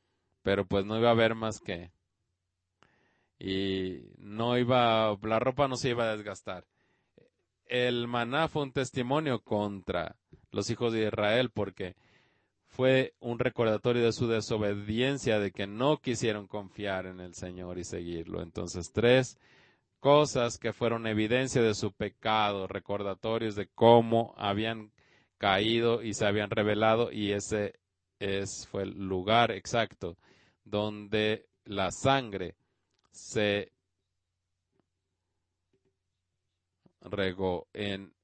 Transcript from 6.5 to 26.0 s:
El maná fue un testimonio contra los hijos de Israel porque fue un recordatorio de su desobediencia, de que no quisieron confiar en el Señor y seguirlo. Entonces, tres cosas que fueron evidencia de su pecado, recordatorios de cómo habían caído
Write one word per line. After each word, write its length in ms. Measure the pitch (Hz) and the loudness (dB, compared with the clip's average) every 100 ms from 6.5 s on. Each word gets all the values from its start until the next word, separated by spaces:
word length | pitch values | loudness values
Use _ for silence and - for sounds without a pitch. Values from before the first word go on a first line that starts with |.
| 90 - _ _ _ _ _ _ _ _ _ - | -12 -14 _ _ _ _ _ _ _ _ _ -6
El 420 | 123 123 120 120 | -2 0 -2 -2
maná 400 | 120 117 143 160 | -2 -2 -2 -2
fue 140 | 151 | -2
un 100 | 139 | -4
testimonio 680 | 139 127 131 123 147 156 113 | -4 -4 -4 -2 0 0 -4
contra 760 | - 104 104 98 92 90 82 - _ - _ | -2 -2 -2 -6 -4 -4 -4 -10 _ -20 _
los 200 | 101 101 | -4 -2
hijos 240 | 113 120 | 0 0
de 120 | 113 107 | 2 0
Israel 440 | 104 104 120 127 | 2 2 2 2
porque 460 | - 98 - 92 - _ _ _ _ _ _ _ | -2 -6 -6 -12 -12 _ _ _ _ _ _ _
fue 460 | - 131 131 131 - | 0 4 4 2 -4
un 180 | 120 117 | -6 -2
recordatorio 640 | 127 - 113 107 123 120 | -2 2 2 2 2 2
de 100 | 117 | 2
su 140 | 110 120 | 2 0
desobediencia, 1120 | 113 - 110 104 101 104 110 131 139 131 107 | 0 -2 -2 -2 -2 -4 -2 0 0 0 0
de 120 | 101 | 0
que 160 | - 101 | -4 -8
no 320 | 107 135 151 | -2 0 0
quisieron 480 | 131 113 120 104 98 | -2 -2 -2 -4 -6
confiar 580 | 107 98 - 101 95 | -12 -12 -8 -4 -4
en 160 | 92 92 | -6 -12
el 140 | 90 | -14
Señor 440 | 85 90 90 90 90 | -12 -12 -10 -10 -10
y 60 | |
seguirlo. 560 | 87 92 87 85 85 87 | -8 -10 -8 -8 -8 -8
Entonces, 500 | 87 95 90 90 85 | -8 -8 -8 -8 -6
tres 480 | - 120 131 127 - _ _ _ _ _ _ | 2 4 4 2 -6 _ _ _ _ _ _
cosas 560 | 143 147 151 131 120 - | 4 6 4 0 -2 -2
que 160 | 113 | -6
fueron 340 | - 117 117 113 | -2 -2 -2 -2
evidencia 540 | 107 110 123 131 135 | 0 2 2 2 2
de 140 | 113 | 2
su 180 | 101 104 | 2 -4
pecado, 760 | - 104 - 110 110 104 101 95 | -4 -8 -4 0 2 2 -2 -6
recordatorios 840 | 98 - 101 101 95 113 113 113 | -8 -6 -4 -4 -4 -4 -2 -2
de 120 | 101 95 | -6 -6
cómo 680 | - 113 117 117 117 117 - | 6 10 10 8 0 -2 -4
habían 540 | 101 101 110 113 107 _ _ _ _ - | -2 -2 -2 -6 -12 _ _ _ _ -2
caído 680 | 101 95 110 117 117 117 | 2 2 2 2 2 0